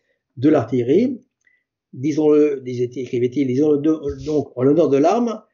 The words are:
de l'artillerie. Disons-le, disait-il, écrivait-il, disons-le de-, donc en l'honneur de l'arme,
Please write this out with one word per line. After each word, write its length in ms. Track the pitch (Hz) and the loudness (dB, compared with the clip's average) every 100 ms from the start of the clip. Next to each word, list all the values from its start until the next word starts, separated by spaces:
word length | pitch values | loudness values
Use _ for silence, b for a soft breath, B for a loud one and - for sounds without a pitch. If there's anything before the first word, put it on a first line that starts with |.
| _ _ _ - | _ _ _ -2
de 120 | 135 | 2
l'artillerie. 720 | 151 113 131 120 165 254 254 _ _ _ _ _ _ _ | 2 0 -2 2 2 0 -4 _ _ _ _ _ _ _
Disons-le, 680 | 135 143 147 151 151 151 139 | -8 -4 0 2 4 2 0
disait-il, 400 | 123 123 123 135 | -8 -6 -6 -6
écrivait-il, 460 | 120 123 123 127 135 | -6 -4 -2 -2 -2
disons-le 320 | 127 151 147 | 0 2 2
de-, 460 | 151 156 143 135 139 | 0 -2 -4 -10 -6
donc 260 | 151 - - | -4 -4 0
en 60 | |
l'honneur 280 | 131 151 143 | 2 4 2
de 80 | 139 | 2
l'arme, 440 | 156 220 240 220 _ | 2 2 -2 -6 _